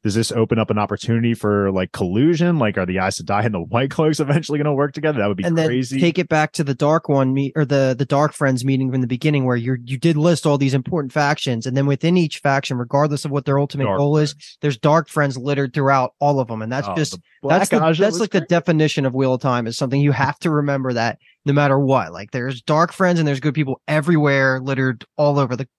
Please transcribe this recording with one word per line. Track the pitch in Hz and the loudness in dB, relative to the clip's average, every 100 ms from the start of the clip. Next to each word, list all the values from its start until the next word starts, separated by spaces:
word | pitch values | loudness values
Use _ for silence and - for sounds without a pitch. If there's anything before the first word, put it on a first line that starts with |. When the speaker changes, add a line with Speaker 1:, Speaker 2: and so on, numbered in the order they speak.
Speaker 1:
Does | 110 | 0
this | 104 110 | -2 -2
open | 120 113 113 | 0 0 0
up | 107 | 0
an | 107 | -2
opportunity | 104 101 - 117 117 | -2 -4 -2 0 0
for, | 113 104 101 98 | 0 0 0 0
like, | 95 92 | -2 -4
collusion? | - 92 101 151 165 175 165 | -4 -2 2 2 2 0 2
Like, | 110 95 | 0 -2
are | 90 | -2
the | 92 | -2
Aes | 95 - | -2 -4
Sedai | 85 101 | -4 0
and | 113 | 0
the | 98 | -2
White | 82 117 135 | -2 -2 -2
Cloaks | - 156 156 | 0 0 0
eventually | 143 147 160 151 | 0 -2 0 -2
gonna | 147 | 0
work | 139 143 | 0 -2
together? | 151 151 139 | -2 -2 0
That | 101 | -2
would | 95 | 0
be | |
Speaker 2:
And | 175 165 | 0 0
Speaker 1:
crazy. | 160 127 127 135 | 0 -2 -2 0
Speaker 2:
then | |
take | 170 180 | 0 0
it | 170 | 0
back | 156 151 | 0 0
to | - | -2
the | 143 | -4
Dark | 135 147 160 - | 0 2 2 2
One | 139 131 | 0 2
meet, | 135 139 156 | 0 -2 -2
or | |
the, | 135 139 135 123 | 0 2 0 0
the | |
Dark | 135 143 147 | 0 0 0
Friends | - 139 127 | 0 0 0
meeting | 131 135 131 | 0 0 0
from | 131 | -2
the | 123 | -2
beginning, | 123 156 147 | 0 0 0
where | 127 120 | 0 0
you, | 120 127 | -2 -6
you | 120 131 | -6 -2
did | 170 151 | 0 2
list | 165 160 156 | 2 2 2
all | 143 | 2
these | 139 | 2
important | 135 - 175 135 | 0 -2 -6 -4
factions, | 151 143 151 - 117 127 | 0 0 0 -2 -4 -2
and | 131 | 0
then | 139 | 0
within | 139 160 180 | 0 2 2
each | 165 - | 0 -2
faction, | 143 135 - 127 | 0 0 -2 -6
regardless | 120 139 151 143 | -2 0 0 -2
of | 151 | -4
what | 143 139 | -4 0
their | 139 | 0
ultimate | 143 139 123 | 0 -2 -2
Speaker 1:
Dark | 95 | 0
Speaker 2:
goal | 143 151 | 2 2
is, | 147 | 0
Speaker 1:
Friends. | 143 - - | -4 -20 -6
Speaker 2:
there's | 147 123 | -4 0
Dark | 147 156 151 | 2 2 2
Friends | 156 143 127 | -2 -2 -2
littered | 131 139 135 | -4 -2 -2
throughout | 151 135 135 127 _ | 0 2 2 0 _
all | 147 139 | 0 2
of | 120 | -2
them, | 110 | -6
and | 110 | -4
that's | 131 101 | -6 -4
Speaker 1:
Oh, | |
Speaker 2:
just, | 170 147 | -2 -4
Speaker 1:
the | 175 _ _ | -6 _ _
Black | 139 160 | 0 0
Speaker 2:
that's | 151 | 2
the, | 151 | 2
Speaker 1:
Aja | 160 160 | 2 2
Speaker 2:
that's, | 202 | 2
Speaker 1:
was | 175 | 0
Speaker 2:
like, | 220 | 0
the | 190 | -2
Speaker 1:
great. | 160 | 0
Speaker 2:
definition | 170 175 160 151 - | 0 2 2 2 0
of | 135 | -2
Wheel | 127 131 | 0 0
of | 127 | 0
Time, | 135 123 117 | 0 0 -2
is | 117 | -4
something | 135 139 | -2 2
you | 143 | 2
have | 127 135 151 | 2 0 -2
to | 175 | -2
remember, | 151 143 139 131 | 0 0 -2 -2
that | 120 113 - _ _ | -2 -2 -4 _ _
no | 143 | 0
matter | 143 143 135 | 2 4 2
what, | 135 135 82 | 2 2 0
like, | 87 101 | -10 -10
there's | 127 127 123 | -8 -6 -8
Dark | - 156 175 | -2 0 0
Friends | - 180 175 | 2 0 2
and | 151 | 0
there's | 135 | 0
good | 147 | -2
people | 135 135 131 - | -2 -4 -4 -2
everywhere | 151 147 160 147 139 135 131 | -2 2 2 4 4 2 0
littered | 131 135 131 117 - - | -2 0 0 -2 -10 0
all | 147 143 | 2 2
over | 127 120 | 0 -4
the | 131 | -8